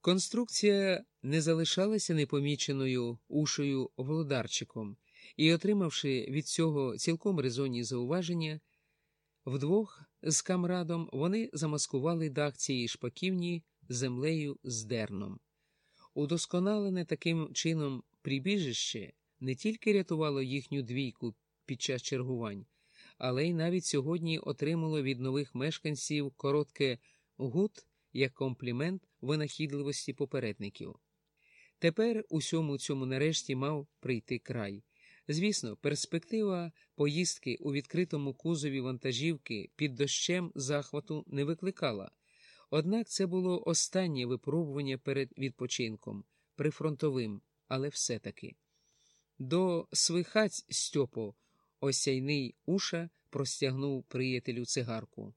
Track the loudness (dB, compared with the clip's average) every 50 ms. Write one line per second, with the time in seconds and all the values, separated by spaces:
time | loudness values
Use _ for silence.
0 | 4 4 4 4 2 0 0 0 0 0 0 4 6 6 6 6 4 2 2 0
1 | -2 _ _ _ -2 0 0 2 4 4 4 4 4 2 2 2 2 2 2 0
2 | 0 2 2 2 2 2 2 2 2 2 0 0 0 0 0 2 2 2 2 2
3 | 0 -2 -4 -8 _ _ 2 2 2 2 2 0 0 2 2 0 0 -2 _ -6
4 | -4 -2 0 -2 0 2 0 0 0 0 -2 -4 -4 -4 -8 -8 -8 -8 -10 _
5 | _ _ _ -20 -20 -16 0 6 6 6 6 6 6 4 4 4 4 2 0 0
6 | 0 0 0 0 0 0 -2 -2 -2 -2 0 2 2 4 4 2 0 0 -2 -2
7 | 0 0 0 2 2 0 2 2 2 0 0 0 0 0 0 -2 -2 -2 -2 -2
8 | 0 0 0 0 0 0 -2 -2 -2 -2 -4 -8 _ _ _ _ _ _ _ _
9 | _ _ _ _ _ _ _ _ _ -4 -2 -2 2 2 2 2 2 0 -8 -20
10 | -20 _ _ _ -2 0 0 2 2 2 2 2 2 2 0 0 0 -2 -2 -2
11 | -4 -4 -2 0 0 2 2 0 -2 -2 -4 -2 -2 0 0 0 -2 0 0 0
12 | 2 2 2 2 0 0 0 0 0 0 -2 -4 -2 0 0 0 0 -2 -2 -4
13 | -6 -6 -4 -2 -2 0 0 0 0 0 -2 -4 -6 _ _ _ -10 -6 -4 -2
14 | -2 -2 -2 0 0 0 0 0 -2 -4 -6 -6 -8 -6 -6 -6 -4 -4 -2 -2
15 | -2 -2 -4 -6 -6 -6 -8 -12 _ _ _ _ _ _ _ _ _ _ _ _
16 | -20 _ _ -2 0 0 0 -2 -2 -2 0 0 2 2 2 2 0 0 0 -2
17 | 0 -2 -4 0 0 0 0 0 0 -2 -4 -2 0 0 2 2 0 -2 -2 -4
18 | -8 _ _ _ _ -2 -2 0 2 2 2 2 2 0 -2 -2 -4 -4 -4 -6
19 | -8 -10 _ _ _ _ _ _ -4 -4 -4 -2 -2 -2 -2 0 2 4 4 4
20 | 4 2 0 0 2 2 2 0 0 0 -2 -4 -4 -2 -2 -2 -2 -2 -2 -2
21 | -2 -2 -4 _ -6 -6 -6 _ _ _ _ _ _ -8 -6 -4 -2 -2 -2 -2
22 | -2 -2 -2 -2 0 -2 -2 -2 -2 -4 -4 -6 -10 _ _ _ _ _ _ -20
23 | -20 -20 _ _ -2 0 2 2 2 2 2 2 2 2 2 0 0 2 0 2
24 | 2 2 0 0 0 0 -2 0 -2 -4 -2 0 0 0 2 0 0 0 0 0
25 | 0 0 0 0 0 0 0 0 -2 -2 -4 -2 -2 -2 -2 -2 -4 -4 -4 -4
26 | -4 -2 0 0 -2 -2 _ -4 0 2 2 2 2 0 _ 2 2 2 2 -2
27 | _ _ _ _ _ _ _ -6 -4 -2 2 2 2 2 _ -8 -20 _ _ _
28 | _ _ 0 0 0 0 _ -2 -2 -2 -2 -4 -4 -4 -2 0 0 -2 -2 -4
29 | _ _ _ _ -2 0 0 0 0 -4 -4 -4 -4 -4 -4 -4 -4 -4 -4 -4
30 | -6 -6 -2 -4 -4 -2 -2 -2 -2 -2 -4 _ -8 -10 -8 -10 -12 -12 -12 -16
31 | _ _ _ _ _ _ _ _ _ _ _ -20 -20 _ _ _ 2 2 4 4
32 | 2 2 2 0 -2 _ -2 -2 0 0 0 0 0 0 -2 -4 -2 -2 -2 -2
33 | 0 -2 0 2 2 2 2 0 -2 -2 -2 -2 0 -2 -2 -4 -6 _ _ _
34 | -2 -2 -2 -2 -2 -4 -6 -6 _ -6 -4 -4 -4 -6 -6 -10 -14 _ _ _
35 | -20 -20 -20 -14 _ -4 0 2 2 2 2 0 -4 -6 -8 _ -2 -2 0 0
36 | -2 -2 -4 -4 -4 -2 0 0 2 2 0 0 -2 -6 -10 _ _ _ _ 0
37 | 0 2 2 2 0 0 -2 -4 -4 -4 -4 -2 -2 -2 -2 -2 -4 -2 0 0
38 | 0 2 0 -2 -2 -2 -4 _ 0 0 0 0 0 -2 -2 -2 -2 -2 -4 -2
39 | -2 -2 0 0 0 0 0 -2 _ -6 -6 -6 -6 -8 _ -2 -2 0 2 0
40 | 0 0 2 0 0 0 0 0 0 -4 -6 -6 -2 0 -2 -2 -2 -4 -6 -8
41 | -4 -4 -6 -6 -6 -4 -2 -2 0 0 0 -2 -4 -6 -4 -2 -2 -2 -2 -4
42 | -6 -10 _ _ _ _ _ _ -20 -20 -20 -20 -8 _ 0 2 4 4 2 2
43 | 2 -2 0 0 0 2 2 2 2 2 0 2 2 2 2 2 2 2 2 0
44 | 2 2 0 0 0 0 -2 -2 -2 0 0 0 0 0 -2 -2 0 -2 -2 -2
45 | _ -2 0 0 0 -2 -2 -4 -4 -4 -2 -4 -4 -4 0 0 0 -2 -2 -6
46 | -8 -8 -8 -8 -10 _ _ _ _ _ _ 0 0 0 0 0 -2 -2 -2 0
47 | 0 0 2 0 -2 -2 -4 -8 _ _ _ _ _ _ -2 -2 -2 -2 -2 -2
48 | -2 -2 -2 -4 -6 -10 -12 -10 -16 -16 -16 _ _ _ _ _ _ _ _ _
49 | _ _ _ _ _ _ _ _ -4 0 2 2 2 2 0 -2 -4 _ 0 2
50 | 2 4 2 2 0 2 4 4 4 4 0 -6 -10 -6 -4 -4 -2 0 2 2
51 | 2 2 0 -6 -6 -6 -8 _ _ _ _ _ _ _ _ _ -2 0 0 2
52 | 2 2 2 2 0 0 0 0 0 -4 -8 _ _ 0 0 2 2 0 -2 -4
53 | -6 -6 _ _ _ _ -4 -4 -4 -2 0 0 0 0 2 0 0 -2 -2 -4
54 | -6 _ -4 -2 0 0 0 -2 -2 -4 -4 -4 -2 -2 -2 -2 0 -2 -4 -6
55 | -6 _ _ -14 -14 -14 -14